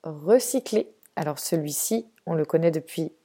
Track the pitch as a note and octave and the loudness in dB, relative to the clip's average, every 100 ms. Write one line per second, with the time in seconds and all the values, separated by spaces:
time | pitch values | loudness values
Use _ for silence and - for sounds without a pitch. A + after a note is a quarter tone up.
0 | E3 D3+ D3+ A#3+ A#3+ C4 - G#3+ - _ | -12 -6 4 4 4 -2 0 -2 -2 _
1 | _ - D3+ C#3+ - E3 D3 C#3+ - A3+ | _ -6 -4 -4 -2 -2 -2 -4 -2 -2
2 | A3+ _ - E3 D3+ D#3+ E3+ D#3+ D3+ - | -4 _ -4 -2 0 2 2 0 -6 -6
3 | D#3 _ | -6 _